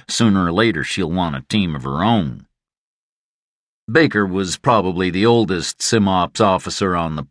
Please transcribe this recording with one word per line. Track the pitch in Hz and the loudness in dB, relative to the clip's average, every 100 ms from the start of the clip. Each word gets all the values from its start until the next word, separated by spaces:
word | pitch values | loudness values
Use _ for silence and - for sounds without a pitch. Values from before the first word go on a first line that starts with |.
| - | -8
"Sooner | - 117 98 87 | 0 2 2 2
or | |
later | 87 113 80 | 2 0 0
she'll | 64 - 82 | -6 -4 -4
want | 90 85 67 | -2 -4 -6
a | - | -4
team | 107 90 | -2 -2
of | 71 | -4
her | 65 71 | -6 -2
own." | 107 113 73 50 - _ _ _ _ _ _ _ _ _ _ _ _ _ - | 0 2 0 -8 -18 _ _ _ _ _ _ _ _ _ _ _ _ _ 0
Baker | 143 151 104 98 | 2 4 2 0
was | 92 92 - | -2 -4 -2
probably | 135 113 92 87 92 | 2 2 2 0 -2
the | 90 113 | 2 4
oldest | 120 98 90 - - | 4 2 -2 -6 -6
SimOps | - 113 98 92 85 - | 0 2 2 2 0 0
officer | 104 92 - - 98 87 | 2 2 -2 -4 -2 -2
on | 82 78 | -4 -6
the | 67 | 0